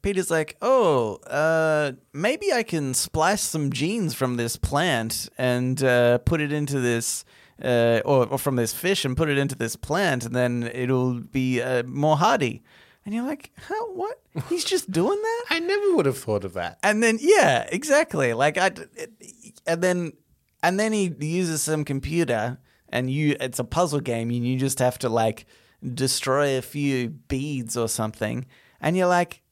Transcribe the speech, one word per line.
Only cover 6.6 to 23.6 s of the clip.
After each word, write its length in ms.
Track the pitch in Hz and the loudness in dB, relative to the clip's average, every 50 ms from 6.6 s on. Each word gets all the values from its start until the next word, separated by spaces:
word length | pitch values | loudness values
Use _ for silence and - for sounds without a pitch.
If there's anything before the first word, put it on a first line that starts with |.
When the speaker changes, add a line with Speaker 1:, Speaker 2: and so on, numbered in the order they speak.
| 147 139 143 135 | -2 -2 0 0
Speaker 1:
this, 440 | 123 123 117 117 117 - - - - _ - - - _ _ - 123 | 2 2 2 0 0 -4 -6 -6 -10 _ -20 -20 -20 _ _ -6 -2
uh, 380 | 127 123 117 117 117 117 110 - | 0 2 4 4 4 4 2 2
or, 220 | - 139 131 123 | 4 4 4 4
or 140 | 107 135 127 | 2 0 -2
from 160 | - 143 131 | -2 0 0
this 180 | 123 117 113 - | 0 0 -2 -2
fish 320 | - - 180 196 - - | -4 -2 -2 0 0 -2
and 100 | 135 127 | -2 0
put 140 | 139 160 151 | 0 0 2
it 80 | 143 | 2
into 160 | 139 139 135 131 | 0 0 0 -2
this 200 | - 113 113 - | -4 -4 -6 -4
plant, 500 | - - - 147 180 202 175 139 123 113 | -8 -4 -2 0 0 2 0 0 -2 -4
and 100 | 117 120 | -2 0
then 360 | 123 123 123 120 120 117 117 117 | 0 0 2 0 -2 -4 -4 -4
it'll 460 | 127 123 123 131 127 127 127 123 120 | -4 0 0 2 2 2 0 -2 -4
be, 420 | - - - 135 131 127 127 120 | -8 -6 -4 -2 0 0 0 0
uh, 220 | 123 127 127 123 120 | 0 0 -2 -2 -2
more 340 | 127 131 139 147 156 156 | -4 -2 0 2 2 4
hardy." 460 | 147 175 220 - 214 147 117 - - _ _ _ - - _ _ _ _ | 4 4 2 4 2 0 -2 -4 -6 _ _ _ -20 -20 _ _ _ _
And 80 | 208 208 | -8 -6
you're 100 | 226 247 | -4 -4
like, 260 | 269 302 285 - - _ - - | -6 -6 -8 -12 -20 _ -20 -10
"How? 240 | - 392 440 480 440 381 | -8 -6 -6 -6 -8 -8
What? 260 | 359 359 427 523 _ _ _ _ 156 - - | -8 -8 -8 -8 _ _ _ _ -10 -6 -4
He's 160 | 339 349 320 | -4 -4 -2
just 240 | - 392 349 - - | -2 -2 -2 -2 -2
doing 320 | 190 165 180 294 403 403 | -2 0 0 2 0 0
that?" 220 | 427 440 453 466 480 | -2 -2 -4 -4 -2
Speaker 2:
<laughs> 40 | - | -2
I 80 | 311 330 | -2 -2
never 360 | 339 349 392 415 415 403 349 | 0 -2 -2 0 2 2 2
would 120 | 277 160 | 2 2
have 100 | 135 127 | 0 -2
thought 280 | - - - 107 101 101 | -2 -4 -2 -2 -2 -2
of 80 | 95 87 | -6 -6
that. 260 | 92 85 82 - _ | -6 -6 -6 -6 _
Speaker 1:
And 220 | - 208 214 214 233 | 0 0 2 4 4
then, 160 | 226 220 226 | 2 2 2
yeah, 460 | 285 330 440 392 262 160 131 117 113 - | 4 6 6 6 6 6 4 2 0 -2
exactly. 640 | - 190 285 302 277 294 - - - 160 135 120 117 | -6 -6 0 2 2 2 2 2 0 0 0 0 2
Like, 240 | 113 135 151 156 | 2 2 2 2
I, 140 | 180 185 190 180 165 160 - _ | 2 0 0 0 -4 -16 -16 _
it, 160 | 156 - - - _ - - - _ - - _ - _ | -14 -14 -14 -14 _ -20 -20 -20 _ -20 -20 _ -10 _
and 160 | 170 165 170 180 | -4 -2 0 2
then, 300 | 185 180 180 175 156 - _ _ _ _ _ _ _ _ _ - | 2 2 0 -2 -4 -8 _ _ _ _ _ _ _ _ _ 0
and 160 | 175 185 196 | 0 2 2
then 140 | 214 220 214 | 0 0 0
he 200 | 214 196 175 156 - | 0 0 -2 -2 -4
uses 420 | 147 156 165 180 185 165 160 147 | -4 -2 -2 -2 -2 -2 -2 -4
some 240 | - 156 156 151 147 | -2 -2 -2 -2 -2
computer, 720 | - 139 135 127 147 160 170 170 127 123 110 107 123 127 - _ _ _ _ _ _ | -4 -4 -6 -4 -2 -2 0 0 0 0 -2 -2 -4 -6 -8 _ _ _ _ _ _
and 180 | - 120 127 131 | -4 -4 -2 -2
you, 240 | 135 147 151 147 143 - | -2 0 2 0 0 0
it's 200 | 139 127 - | -4 -6 -4
a 40 | - | -6